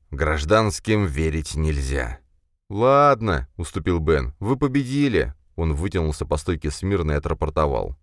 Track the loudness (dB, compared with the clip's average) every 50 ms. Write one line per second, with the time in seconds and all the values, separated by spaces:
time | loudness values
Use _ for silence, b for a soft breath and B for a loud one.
0 | _ _ -6 -2 -2 0 0 -2 2 4 4 4 4 2 0 -2 -2 0 2 2
1 | 2 0 0 0 0 0 0 -2 -4 -4 -4 -2 0 0 0 0 -2 -2 -2 -2
2 | -4 -4 -6 -10 -16 _ _ _ _ _ _ _ _ _ -4 0 2 4 6 6
3 | 6 6 4 4 2 0 0 0 -2 -6 _ -8 -8 -6 -6 -4 0 0 0 2
4 | 2 2 2 2 0 -4 -6 -6 -4 -2 0 0 0 0 0 0 0 0 0 0
5 | 2 2 2 2 0 0 -4 -10 _ _ _ -4 -2 -2 0 -2 -2 -2 -2 0
6 | 0 -2 -2 -4 -4 -4 -4 -2 -2 -2 -4 -2 -2 -6 -6 -4 -2 -2 0 0
7 | 0 0 0 0 -2 -2 -4 -2 -4 -4 0 0 0 0 0 -2 -4 -6 -8 -12